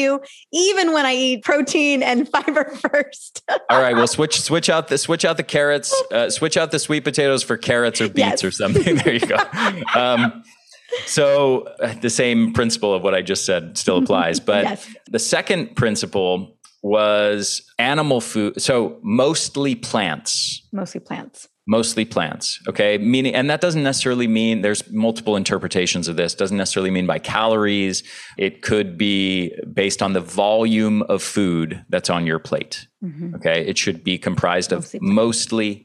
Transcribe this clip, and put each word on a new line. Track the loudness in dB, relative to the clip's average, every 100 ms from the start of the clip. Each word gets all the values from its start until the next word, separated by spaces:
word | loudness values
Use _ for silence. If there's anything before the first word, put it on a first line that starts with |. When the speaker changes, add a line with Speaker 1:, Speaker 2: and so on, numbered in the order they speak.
Speaker 1:
you, | 2 0 -4 -20 -6
even | 2 2 4 2
when | 2 2
I |
eat | 2 0 0
protein | 2 2 2 2 2 2
and | 2 0 0
<laughs> |
fiber | 0 0 0 -2 -4 0
first." | 0 -2 -10 -18 -14 -4 -4
<laughs> | 2
Speaker 2:
All | 4
right, | 4
well, | 4 2
switch, | 2 0 0
switch | 0 0 2
out | 0 2
the, | -2
switch | 0 0
out | 2 0
the |
carrots, | 0 2 2 2 0 -2 0
uh, | 0 0
switch | 0 0 0
out | 0
the | -2
sweet | -2 -2
potatoes | 0 2 2 2
for | 0 -4
carrots | 2 2 2 0
or | -2
beets | 2 2 2
Speaker 1:
Yes. |
Speaker 2:
or | -2
something. | -2 2 2 4 2
<laughs> |
There | 2
you | 0
go. | 0 0
Speaker 1:
<laughs> | 0 -2 -2 -2 -2
Speaker 2:
Um, | 2 2 2 0 -2 -20 -20 _ -20 -8 -8 -4
so, | 2 4 4 4 2 -2 -6
uh, | -6 -2
the | -4
same | 0 2 4 2
principle | 2 0 0 0
of | 2
what | 2
I | 0
just | 0 -4 0
said | -2 -2 -4
still | 0 2
Speaker 1:
<laughs> |
Speaker 2:
applies, | 2 2 0 -2
but | 0 0
Speaker 1:
Yes. | 0 -4 -14 -20 -8
Speaker 2:
the | -4
second | 0 -2 0 -2 -2 -2
principle | -2 -2 -4 -2 0 -2 -4 _ -20 _
was | 0 2 4 2 2 0 -2 -6 _ -2
animal | 0 2 2 0
food. | 0 -2 -2 -2
So | 0 2 0 -4
mostly | -2 2 2 0 -4 -4 -2
plants. | -2 -4 -2 -2 -4 -6 -4 -4 -8 -10
Speaker 1:
Mostly | -10 -8 -12
plants. | -12 -14 -14 -20 -20 _ 0
Speaker 2:
Mostly | 0 2 -2
plants, | -2 -2 -4 -4 -8 -6 -6
okay? | 0 2 2
Meaning, | 2 2 2 0
and | 0
that | 0
doesn't | 0 0
necessarily | 0 0 0 0 2
mean, | 2 2 2
there's | 0 -2 -4
multiple | -2 0 0 -2 0
interpretations | 0 -2 -2 0 0 -2 -4
of | -2
this, | -2
doesn't | -2 -2 -2
necessarily | -2 -2 0
mean | 0 0
by | -2
calories. | -2 0 2 2 2 2 0 -4 -8 -18 -14 -4
It | -4 -2
could | -2 0 0 -2
be | 0 2 0 0 -2 -6 -8
based | -2 0 0
on | 0
the | 0
volume | -2 0 2 4 4 2 2 0
of | 0 -2
food | -2 0 0 0 -2 -6 -4
that's | -4 0
on | 0 0
your | -2
plate, | -2 -6 -6 -14 -16 -12
Speaker 1:
Mm-hmm. | -12 -10 -12 -6
Speaker 2:
okay? | -2 0
It | -2 -2
should | -2 -4
be | -4 -2
comprised | -2 -2 0 0 -2
of | -4
Speaker 1:
Mostly | -6 -6
plants. | 0
Speaker 2:
mostly | 2 2 0 -2 -2 -2 -6